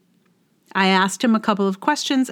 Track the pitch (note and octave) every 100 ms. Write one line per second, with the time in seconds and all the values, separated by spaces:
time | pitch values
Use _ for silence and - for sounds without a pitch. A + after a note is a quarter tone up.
0 | _ _ _ _ _ _ _ F#3+ F#3+ F#3+
1 | F#3+ - B3 A3 A3 G3+ G3 F#3+ - D4
2 | - C4+ B3+